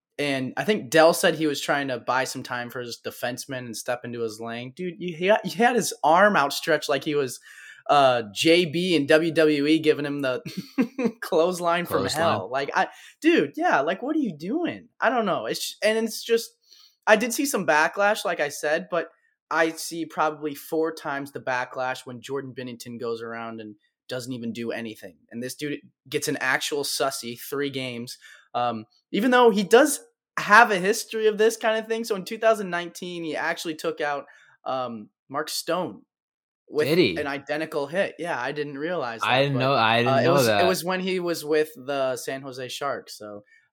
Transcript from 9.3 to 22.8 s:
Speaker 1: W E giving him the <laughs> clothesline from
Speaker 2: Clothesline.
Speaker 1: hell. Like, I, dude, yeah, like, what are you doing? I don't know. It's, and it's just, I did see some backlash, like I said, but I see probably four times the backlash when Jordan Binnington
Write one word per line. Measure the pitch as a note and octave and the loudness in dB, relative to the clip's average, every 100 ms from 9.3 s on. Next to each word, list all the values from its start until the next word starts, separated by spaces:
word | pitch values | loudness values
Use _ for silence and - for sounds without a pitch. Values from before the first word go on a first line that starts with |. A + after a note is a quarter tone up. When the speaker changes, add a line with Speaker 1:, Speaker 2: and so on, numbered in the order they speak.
Speaker 1:
W | D#3 D#3 D3 D3 | 4 4 4 2
E | D#3+ | 4
giving | D3+ C#3 D3 | 4 2 0
him | C#3+ | -4
the | C3 B2+ - - - - A#3 - A#3 - | -4 -4 -6 -12 -6 -4 -4 -2 -4 -4
<laughs> | |
clothesline | - E3+ F3 F3 F3 F3 - | -2 2 2 0 0 0 0
from | D#3 | -2
Speaker 2:
Clothesline. | - D#3 | 0 0
Speaker 1:
hell. | E3 G2+ F#2 | 0 0 -2
Like, | C3+ C#3+ | -4 -2
I, | F3+ - - - - | 0 -2 -4 -20 0
dude, | D4+ D4 C#3+ D4+ | 4 4 2 0
yeah, | F4 D#3+ | 2 2
like, | D3+ F#3+ | 2 -2
what | C4 D#4 | -2 -2
are | |
you | A#3 C#3+ | -2 -4
doing? | F3 D#4+ D#4+ G2+ - - | -6 -4 -4 -6 -12 -2
I | G#3+ | 0
don't | B3 G3+ | 2 0
know. | C#3 A2 | -2 -4
It's, | E3 - - | -6 -8 -2
and | G#3 A3 | 0 0
it's | A3+ - | -2 -4
just, | - A#3 - _ _ _ _ _ - | -2 -2 -2 _ _ _ _ _ 4
I | G#3+ | 4
did | A#3+ | 4
see | C4+ C#4 | -2 -2
some | A3+ D#3 | 0 4
backlash, | D3+ E3 G3+ G3+ G#3+ | 4 4 2 2 2
like | F#3+ E3+ | -2 -2
I | D3 | -4
said, | - D3 D#3+ F#3 | -4 -2 -2 -2
but | E3+ - _ _ _ - | -4 -4 _ _ _ -2
I | D3+ E3 | 2 2
see | D#3+ - E3 D3 | 0 -8 -8 -6
probably | E3+ D#3 D3+ D3+ | -2 -2 -2 -8
four | C#3+ - D#3+ D#3+ | -8 -6 -2 -2
times | D#3+ D#3 C#3 C#3 | -4 -8 -8 -8
the | C3 | -10
backlash | B2 B2+ B2+ C3+ B2+ B2+ C3 | -4 -4 -4 -6 -6 -6 -10
when | B2 | -14
Jordan | G#2+ C#3 C3 B2+ | -10 -8 -8 -10
Binnington | B2+ A#2 | -12 -12